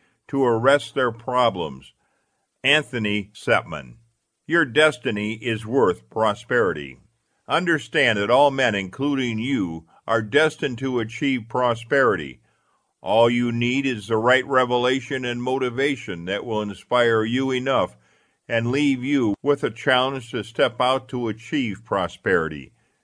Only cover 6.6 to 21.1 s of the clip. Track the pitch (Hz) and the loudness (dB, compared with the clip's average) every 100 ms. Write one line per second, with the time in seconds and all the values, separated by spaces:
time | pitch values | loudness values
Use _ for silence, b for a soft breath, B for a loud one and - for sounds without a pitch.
6.6 | 101 78 69 65 _ _ _ _ - 147 | 0 -2 -10 -16 _ _ _ _ -4 -2
7.6 | 180 160 - 165 131 104 101 123 143 135 | 0 -2 -2 0 2 2 4 4 4 4
8.6 | 127 104 95 92 139 139 127 110 120 135 | 0 0 -4 -4 -4 -2 -2 -4 -2 -2
9.6 | 92 82 - b - 113 107 135 156 151 | -2 -6 -12 b -2 -2 2 2 2 0
10.6 | 147 120 135 127 113 117 139 131 110 127 | -6 -4 -4 -2 -4 -4 -2 -2 -4 0
11.6 | 123 113 117 143 127 95 71 60 _ _ | 0 0 0 2 4 2 -4 -12 _ _
12.6 | _ _ _ _ - 107 117 120 120 117 | _ _ _ _ 0 4 4 4 0 0
13.6 | 120 127 135 117 101 113 117 127 123 135 | 0 0 -2 -4 -2 0 4 2 4 2
14.6 | 127 123 123 131 123 135 123 120 123 135 | 2 2 2 0 -4 -6 -4 -4 -2 -2
15.6 | 127 117 143 131 - 87 85 98 120 110 | -2 -2 -2 -2 -8 -10 -6 -6 -4 -4
16.6 | 104 98 - 123 120 113 110 123 135 127 | -4 -8 -2 2 4 2 0 -2 -2 -2
17.6 | 127 131 90 - _ _ _ _ _ 117 | 0 0 0 -4 _ _ _ _ _ -2
18.6 | 117 135 147 131 127 143 117 101 143 143 | 0 0 0 0 0 0 0 0 0 0
19.6 | 131 110 - 127 131 135 117 127 104 - | -2 -4 0 2 0 -4 -8 -8 -8 0
20.6 | 131 113 127 131 131 | 0 2 0 0 -2